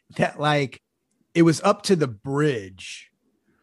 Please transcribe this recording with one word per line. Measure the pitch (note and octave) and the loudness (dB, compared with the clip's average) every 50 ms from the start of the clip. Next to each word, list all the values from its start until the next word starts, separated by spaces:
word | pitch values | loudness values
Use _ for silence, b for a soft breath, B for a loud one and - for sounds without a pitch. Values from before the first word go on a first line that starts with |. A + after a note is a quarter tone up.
| _ _ - - | _ _ -4 -4
that, | - E3+ - - | -4 -4 -2 -4
like, | D3 D3+ D3 D3 C#3 B2 - - _ _ _ _ _ _ _ _ _ _ _ | -2 0 0 0 -2 -4 -8 -14 _ _ _ _ _ _ _ _ _ _ _
it | F3 | 4
was | E3+ E3 D#3 - | 4 4 4 2
up | - G3 G3+ G3+ - | 2 0 0 0 2
to | - G3 | 0 2
the | E3 D3 C3 | 2 2 -2
bridge. | A2 G2+ _ C3+ C3+ C#3+ D3+ D3+ C3 A2 G2 F#2 F#2+ F#2+ - - - - - _ _ _ _ _ _ _ _ _ _ _ | -4 -10 _ -6 -2 0 0 0 0 -2 -6 -10 -16 -18 -18 -18 -18 -18 -20 _ _ _ _ _ _ _ _ _ _ _